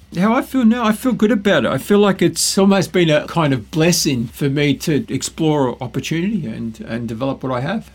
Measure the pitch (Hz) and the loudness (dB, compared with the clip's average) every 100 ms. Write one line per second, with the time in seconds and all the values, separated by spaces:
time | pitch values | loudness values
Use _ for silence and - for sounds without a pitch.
0 | - 170 208 254 285 262 226 240 220 214 | -10 -2 0 0 0 2 2 4 0 0
1 | 262 185 214 233 202 165 101 135 - 202 | -2 0 2 2 2 2 2 -2 2 4
2 | 202 190 170 165 - - 196 196 - 185 | 4 4 0 0 -2 2 4 4 2 2
3 | 165 151 - 170 151 131 104 156 165 170 | 4 2 0 0 0 0 -2 0 2 2
4 | 156 131 - - 143 139 147 139 - 143 | 0 -2 -4 -4 -2 0 0 0 0 -2
5 | 110 135 - - 156 151 127 - 120 139 | -2 -6 -6 -2 0 2 0 -2 -8 -8
6 | - 160 190 214 120 120 113 110 107 117 | -6 -4 -2 -4 -6 -8 -10 -10 -10 -8
7 | 117 113 135 127 131 123 143 220 - | -8 -6 -6 -6 -6 -4 -4 -6 -10